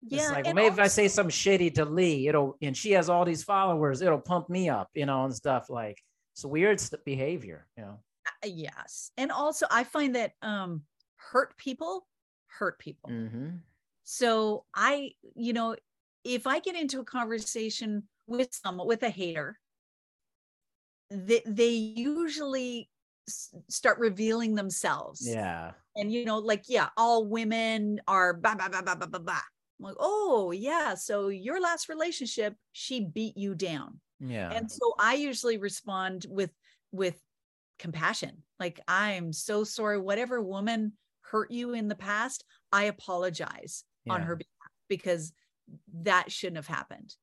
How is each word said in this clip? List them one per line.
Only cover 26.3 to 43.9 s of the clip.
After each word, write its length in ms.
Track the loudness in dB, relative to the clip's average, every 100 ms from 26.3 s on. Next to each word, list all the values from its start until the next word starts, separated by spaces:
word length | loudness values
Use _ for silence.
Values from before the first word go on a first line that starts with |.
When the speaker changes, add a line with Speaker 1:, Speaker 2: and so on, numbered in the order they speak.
| -2
Speaker 2:
like, 260 | 0 -2 0
"Yeah, 220 | 0 2 2
all 280 | 4 4 4
women 720 | -2 0 0 0 0 0 -2 2
are 260 | 4 4
blah, 220 | 4 2 2
blah, 140 | -2
blah, 120 | -2
blah, 140 | -2 -2
blah, 120 | -4
blah, 120 | -6
blah." 140 | -4 -6 -6 _ _ _
I'm 60 | -14
like, 100 | -2
"Oh, 520 | 0 2 4 2 2
yeah. 420 | -2 -2 0 0 -4
So 340 | -2 -2 0
your 320 | -4 -4 -2
last 280 | 0 -2 -4
relationship, 640 | -4 -4 -4 -6 -2 -4 -4 _
she 340 | -12 -6 -4 -4
beat 320 | -4 -6 -4
you 180 | -6 -4
down." 440 | -4 -6 -8 -18 _ _
Speaker 1:
Yeah. 320 | -8 -6 -4
Speaker 2:
And 200 | -4 -6
so 220 | 0 2 4
I 160 | 4 4
usually 420 | 0 -2 0 0
respond 680 | -2 -6 -6 -4 -4 -6 -8
with, 220 | -4 -4 _ _ _ _
with 280 | -2 -2 -2 _ _ _ _ _ _
compassion. 640 | -10 -2 -2 -2 -6 -12 _ _
Like, 200 | -8 -8 0
"I'm 460 | 2 2 0 -4
so 300 | -6 -2 -2
sorry. 360 | -2 -2 -2 0
Whatever 420 | 0 -2 0 -2
woman 560 | -4 -2 -2 0 -2 -6 _ _
hurt 300 | -4 -2 -2
you 220 | -4 -4
in 140 | -4 -4
the 80 | -4
past, 500 | -4 -2 -2 -6 -14 _ _
I 140 | 2 2
apologize 960 | -2 -6 -2 -2 -2 -8 -8 -12 -14 -16